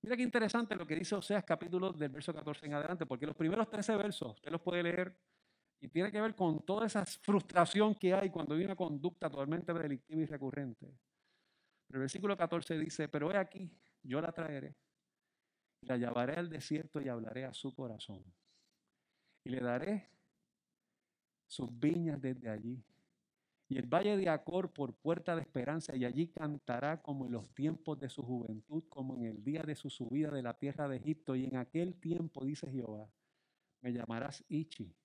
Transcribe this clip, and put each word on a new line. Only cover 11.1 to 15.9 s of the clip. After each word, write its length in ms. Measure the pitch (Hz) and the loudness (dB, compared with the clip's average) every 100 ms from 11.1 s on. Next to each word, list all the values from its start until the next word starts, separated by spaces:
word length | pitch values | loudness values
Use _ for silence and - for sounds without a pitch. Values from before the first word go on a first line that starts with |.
| _ _ _ _ _ _ _ _ | _ _ _ _ _ _ _ _
Pero 120 | 135 | -4
el 20 | |
versículo 360 | 135 - 202 190 | -2 0 0 2
catorce 400 | 170 170 - 160 | 2 0 0 -2
dice: 320 | 160 - 151 | 0 -2 -2
Pero 220 | 151 151 | 0 2
he 60 | 196 | 2
aquí, 340 | 190 190 180 - _ _ | 0 -6 -12 -14 _ _
yo 180 | 131 139 | -2 -2
la 120 | 165 | 0
traeré, 420 | 165 160 143 143 147 _ _ _ _ _ _ _ _ _ _ | -4 -6 -6 -8 -14 _ _ _ _ _ _ _ _ _ _
la 140 | - | -2